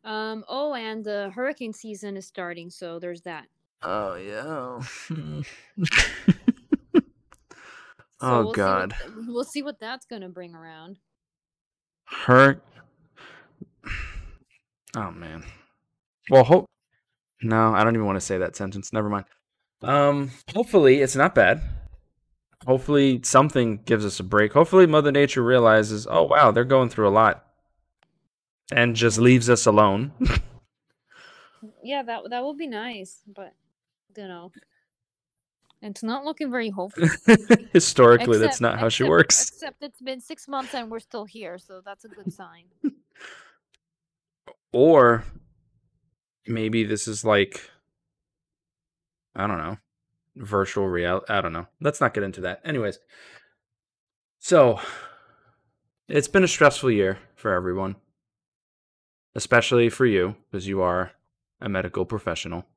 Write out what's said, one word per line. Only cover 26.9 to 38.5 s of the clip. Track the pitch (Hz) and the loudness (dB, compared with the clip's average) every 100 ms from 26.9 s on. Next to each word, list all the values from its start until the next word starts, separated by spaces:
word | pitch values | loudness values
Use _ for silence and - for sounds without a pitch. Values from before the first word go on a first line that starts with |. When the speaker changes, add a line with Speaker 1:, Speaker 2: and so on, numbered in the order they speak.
| - 104 | 2 2
Speaker 2:
a | |
lot," | 104 110 - _ _ _ _ _ _ _ _ _ _ _ _ - | 4 4 2 _ _ _ _ _ _ _ _ _ _ _ _ -4
and | - 120 110 | 2 2 2
just | 117 110 | 0 4
leaves | 123 127 117 | 4 6 4
us | 120 117 | 2 4
alone. | 104 104 98 139 - | 6 4 2 -4 -2
<laughs> | 254 - - - _ _ _ _ _ _ - - _ _ 214 _ | 0 0 -4 -16 _ _ _ _ _ _ -20 -20 _ _ -20 _
Speaker 1:
Yeah, | 240 277 | -10 -8
that, | 233 233 - | -8 -10 -10
that | 247 | -8
would | 269 285 | -8 -10
be | 311 | -10
nice, | 214 240 220 190 - 208 | -10 -10 -14 -16 -20 _
but, | 196 185 _ _ _ _ _ _ 202 | -20 -20 _ _ _ _ _ _ -20
you | 196 | -18
know, | 175 180 _ _ _ _ _ _ _ _ _ _ _ _ _ | -16 -20 _ _ _ _ _ _ _ _ _ _ _ _ _
it's | 208 202 | -18 -12
not | 220 262 | -8 -8
looking | 285 311 285 | -10 -8 -6
very | 247 226 | -6 -6
hopeful. | 196 185 - 165 - - 220 | -8 -10 -2 -2 0 4 4
Speaker 2:
<laughs> | - 233 - | 4 2 4
Historically, | 175 - - 120 120 120 110 | 0 2 6 8 8 6 2
that's | 110 | 2